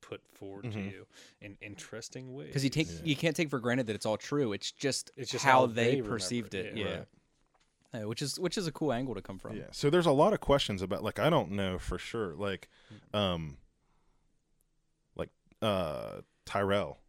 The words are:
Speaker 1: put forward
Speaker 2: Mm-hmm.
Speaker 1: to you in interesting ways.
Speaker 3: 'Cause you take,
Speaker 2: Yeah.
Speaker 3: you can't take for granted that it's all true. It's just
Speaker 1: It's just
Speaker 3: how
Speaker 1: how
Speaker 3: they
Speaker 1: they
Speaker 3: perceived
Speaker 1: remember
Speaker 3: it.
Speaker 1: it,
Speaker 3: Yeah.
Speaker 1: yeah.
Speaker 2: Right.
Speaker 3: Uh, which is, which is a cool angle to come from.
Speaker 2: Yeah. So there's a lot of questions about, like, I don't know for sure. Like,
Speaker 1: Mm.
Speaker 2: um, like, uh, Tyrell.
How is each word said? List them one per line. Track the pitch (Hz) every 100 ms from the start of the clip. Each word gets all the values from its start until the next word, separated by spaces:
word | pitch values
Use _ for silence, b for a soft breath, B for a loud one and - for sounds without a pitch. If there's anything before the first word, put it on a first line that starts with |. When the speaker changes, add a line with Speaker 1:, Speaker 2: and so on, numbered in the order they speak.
Speaker 1:
put | - 98 _
forward | - 101 98
Speaker 2:
Mm-hmm. | 117 107 98
Speaker 1:
to |
you | 95 98 B B B
in | 104 101
interesting | 104 101 - 110 - 131 131
ways. | 127 151
Speaker 3:
'Cause | 147
you | 135
take, | 143 156
Speaker 2:
Yeah. | 82
Speaker 3:
you | 113
can't | 139 165 151
take | 160
for | 139
granted | 117 123 117
that |
it's | 101 113
all | 107
true. | - 147 131
It's | 101 -
just | - 139 127 - -
Speaker 1:
It's | 127
just | 127
Speaker 3:
how | 139 131
Speaker 1:
how | 127
Speaker 3:
they | 113 117 139
Speaker 1:
they |
Speaker 3:
perceived | 110 113 92 120 110
Speaker 1:
remember | 98 90
Speaker 3:
it. | 107
Speaker 1:
it, |
Speaker 3:
Yeah. | 98
Speaker 1:
yeah. | 95
Speaker 2:
Right. | - _ _ _ _ _ _ _ _ 120
Speaker 3:
Uh, | 107
which | 117
is, | 143 -
which | 180 190
is | 175
a |
cool | - 156
angle | 120 135
to | 101
come | - 95
from. | - 107
Speaker 2:
Yeah. | -
So | - 147
there's | 170
a | 170
lot | 139 175
of | 214
questions | - 139 - 101
about, | 92 92
like, | 104 101
I | 123
don't | 165 90
know | 101 95 92
for | - 90
sure. | - 117 101
Like, | 76 101 92 - B B 107 B
Speaker 1:
Mm. | 107
Speaker 2:
um, | 98 87 78 69 - _ _ _ _ _ _ _ _ _ _ _ _ _ _ -
like, | 82 _ _ _
uh, | 113 98 85 67 55 50 - _
Tyrell. | - 98 98 101 80 67